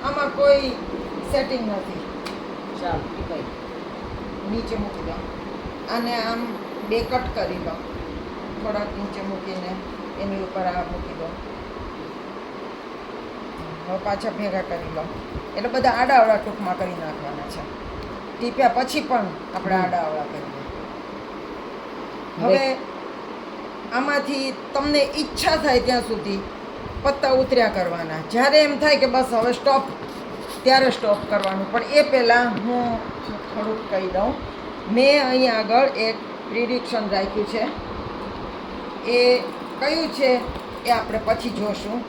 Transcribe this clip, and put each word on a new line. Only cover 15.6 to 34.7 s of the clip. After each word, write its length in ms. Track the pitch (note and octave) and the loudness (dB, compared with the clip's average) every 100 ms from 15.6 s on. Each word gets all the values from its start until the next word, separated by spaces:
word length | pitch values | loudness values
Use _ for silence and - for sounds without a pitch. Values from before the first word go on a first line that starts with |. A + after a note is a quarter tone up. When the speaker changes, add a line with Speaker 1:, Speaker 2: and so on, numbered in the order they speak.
| A#3 | -2
Speaker 1:
બધા 200 | B3+ A#3+ | 2 4
આડા 260 | A#3 B3+ C4 | 4 8 8
અવળા 220 | A3 G#3 | 8 6
ટૂંકમાં 400 | G#3+ G3+ G3 F3+ | 2 -4 -4 -2
કરી 120 | F#3 | -2
નાખવાના 600 | E3+ D#3+ D3 C#3+ D3 D3 | -4 -6 -6 -8 -8 -8
છે. 100 | E3 - - - - - - - - | -8 -10 -8 -10 -8 -8 -10 -10 -6
ટીપ્યા 300 | A#3+ B3+ B3+ | -4 4 4
પછી 320 | A#3+ B3+ D4+ | 4 0 -2
પણ 240 | - B3 G3 D3+ - F#3 | 2 0 0 -6 -8 -6
આપણે 200 | F#3+ F#3+ | 2 2
Speaker 2:
હમ. 60 | |
Speaker 1:
આડા 160 | F3+ F3+ | 4 2
અવળા 260 | D#3+ D#3 | 0 -2
કરી 160 | - - | -4 -6
દો. 180 | - - - - - - - - - - - - - - - - - - - - G#3+ | -8 -10 -10 -10 -10 -10 -10 -10 -10 -10 -10 -10 -10 -10 -10 -10 -10 -10 -10 -2 4
હવે 320 | C#4 C4+ C4 - - - - - - - - - - - | 6 4 0 -6 -10 -10 -10 -12 -12 -12 -12 -12 -10 -4
આમાંથી 600 | A#3+ C#4 C#4+ C#4 C#4 C4+ - - | -2 2 0 0 -2 -4 -6 -4
તમને 260 | C#4 D4 D4 | -2 2 4
ઈચ્છા 560 | C#4 D4+ D4 - F#4 D#4 | 4 0 -4 0 2 4
થાય 240 | C4+ B3 | 4 4
ત્યાં 220 | A#3+ B3 | 4 2
સુધી 420 | A3+ G#3+ G3+ G3 G3 - - - - - | 2 -4 -2 -4 -4 -10 -10 -10 -10 0
પત્તા 280 | C#4 C#4 C4+ | 0 2 4
ઉતર્યા 380 | C4 C4 B3+ A3 | 4 6 6 4
કરવાના. 480 | G3+ F3 E3+ D#3+ D#3+ D#3+ | 4 0 0 -4 -4 0
જ્યારે 320 | A3+ C#4 D4+ | 4 8 8
એમ 160 | D4 C#4 | 8 6
થાય 180 | D4+ C#4+ | 4 6
કે 100 | C4 | 6
બસ 200 | B3+ C4 | 4 4
હવે 220 | A#3 A#3 | 4 4
સ્ટોપ, 300 | A#3+ C#4 C4 - - - - - - - - | 4 6 4 4 -8 -10 -10 -10 -10 -10 0
ત્યારે 280 | B3+ C4 C4 | 6 8 6
સ્ટોપ 260 | - A3 G3+ - | 4 2 2 4
કરવાનું. 420 | G#3 G3 F#3+ G3 | 2 2 0 0
પણ 100 | A#3 | -2
એ 200 | A#3 D4 | 4 6
પહેલાં 640 | C#4+ C4 A#3 A#3+ A#3+ G3 G#3+ | 6 6 8 6 6 0 0
હું 320 | B3 A#3+ A3+ - - - G#3 - A3 | 0 0 -2 -4 -8 -8 -8 -8 -4
થોડુંક 360 | G#3+ A3 - | -2 -4 -2
કહી 180 | G3 F#3+ | -2 0
દઉં. 200 | F3+ A3 D4+ - - - | 2 0 0 -6 -10 -10